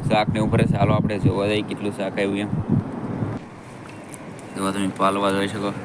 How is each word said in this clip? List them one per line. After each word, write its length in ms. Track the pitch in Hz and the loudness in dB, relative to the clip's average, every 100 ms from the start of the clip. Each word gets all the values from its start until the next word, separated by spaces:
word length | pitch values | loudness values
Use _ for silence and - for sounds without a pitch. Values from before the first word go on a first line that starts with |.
| - | 4
શાક 200 | 107 107 | 4 4
ને 60 | 107 107 | 2 4
ઉપર 140 | 110 | 4
છે. 60 | 107 | 4
ચાલો, 180 | - 101 | 4 4
આપણે 220 | 104 104 104 98 | 4 2 2 2
જોવા 220 | 95 101 | 4 2
જઈએ 120 | 107 104 | 2 0
કેટલું 240 | 95 101 101 | -4 -4 -4
શાક 200 | 95 98 | -6 0
આવ્યું 200 | 98 98 | 0 0
એમ. 60 | 104 - 107 - - - - - - - - - - - - - - - - - - - | -2 -2 2 2 0 -8 -6 -4 -4 -6 -10 -16 -16 -16 -16 -16 -16 -14 -14 -14 -12 -4
જુઓ 140 | 95 | -2
તમે, 160 | 98 98 - | 0 -2 2
પાલવા 320 | 95 98 101 98 | 2 4 2 2
જોઈ 160 | 98 | 0
શકો 180 | 101 101 98 | -2 -4 -4